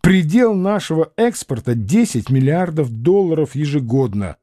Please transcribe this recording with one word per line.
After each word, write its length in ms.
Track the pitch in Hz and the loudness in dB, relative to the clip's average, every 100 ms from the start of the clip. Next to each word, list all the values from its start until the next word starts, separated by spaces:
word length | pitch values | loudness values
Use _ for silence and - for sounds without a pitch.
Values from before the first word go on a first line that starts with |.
Предел 540 | 175 190 156 208 240 | 4 2 4 2 2
нашего 580 | 202 185 208 - 160 160 - | 2 -2 -2 -2 -2 -2 0
экспорта — 580 | 233 - - 123 - | -2 -2 -8 -6 -2
десять 560 | 117 101 190 233 120 104 | -4 0 2 2 -2 0
миллиардов 600 | 131 131 165 180 160 139 | 2 2 0 -2 -2 -4
долларов 680 | 113 127 196 185 160 151 139 | -2 2 2 2 0 -2 -2
ежегодно. 800 | 151 143 120 131 127 101 95 71 | -2 -2 0 0 0 -2 -6 -10